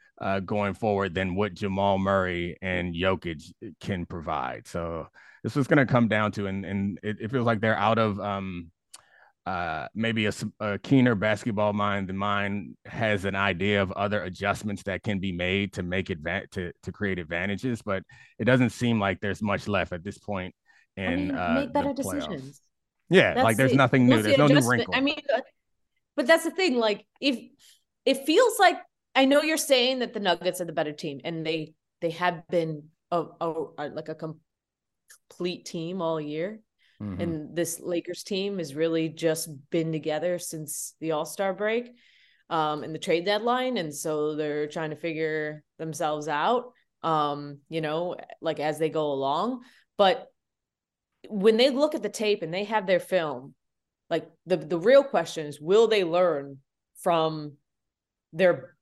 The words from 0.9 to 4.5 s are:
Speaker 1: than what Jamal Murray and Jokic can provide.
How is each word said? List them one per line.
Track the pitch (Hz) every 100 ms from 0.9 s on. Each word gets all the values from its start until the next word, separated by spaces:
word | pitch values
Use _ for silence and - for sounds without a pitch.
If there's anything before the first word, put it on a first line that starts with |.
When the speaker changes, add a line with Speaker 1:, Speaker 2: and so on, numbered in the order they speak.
| 98 98
Speaker 1:
than | 90 95
what | 92 104
Jamal | 87 101 95 101 98
Murray | 98 98 92 87 87 -
and | 92 90 87
Jokic | 82 95 92 85 76 - - 110 -
can | - 92 85
provide. | 87 76 73 64